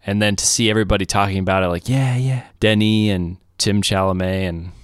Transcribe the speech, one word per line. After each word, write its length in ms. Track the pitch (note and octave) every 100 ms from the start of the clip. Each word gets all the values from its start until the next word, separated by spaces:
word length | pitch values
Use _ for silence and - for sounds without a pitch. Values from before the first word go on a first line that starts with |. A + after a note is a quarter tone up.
| -
And 160 | G2+
then 140 | G#2 G2+
to 100 | -
see 240 | - A2+
everybody 360 | G#2+ G2+ G#2 F#2+
talking 320 | G2+ G2 F#2+
about 240 | F#2 F#2+
it, 40 | F#2
like, 200 | F2 -
"Yeah, 300 | C3 C3 B2
yeah, 260 | C3 B2+ - _
Denis 520 | G#2+ G#2+ G#2+ A2 G#2+
and 260 | F#2+ F2 F2+ _ _
Tim 240 | - G2+
Chalamet 640 | F#2+ G2 F#2+ F#2 F#2 F#2+ F#2+
and 220 | E2 F2 -